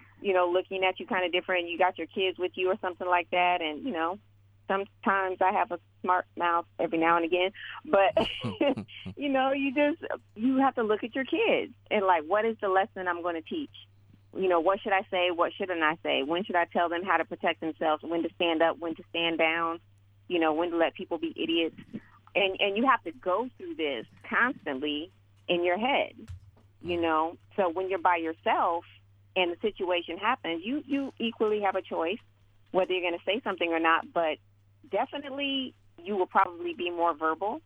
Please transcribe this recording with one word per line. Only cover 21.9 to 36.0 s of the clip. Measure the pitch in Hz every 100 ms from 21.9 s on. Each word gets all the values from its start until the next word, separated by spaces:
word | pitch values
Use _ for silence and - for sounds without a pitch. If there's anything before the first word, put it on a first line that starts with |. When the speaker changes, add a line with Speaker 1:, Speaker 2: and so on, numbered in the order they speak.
| - - - -
Speaker 1:
And, | 175 196 190
and | 202 202
you | 269
have | 240
to | -
go | 254 185 190 254 -
through | 359
this | - 151 123 - - -
constantly | 196 240 - - 131 151 147 175 _ _ _ -
in | 175
your | 175 180
head, | 247 240 - - - - - - _ -
you | 170 175
know? | 165 156 165 175 _ -
So | 185
when | 165 190
you're | 190
by | 180 175
yourself | 165 165 220 311 208 170 - - _ _ _
and | 185 175
the | 170
situation | 214 - 180 180 170 170
happens, | 214 262 170 170
you, | 196 294 -
you | 277 269 -
equally | 226 - 214 214
have | 208
a | 190
choice | - 175 165 214 - _ _ - _
whether | 175 175
you're | 185 175
gonna | 170
say | - 208
something | 220 185 170
or | 160
not, | 165 165 151
but | 175 165 151 _ _ _ _ 151
definitely | 196 262 285 285 269 277 269 262 - - -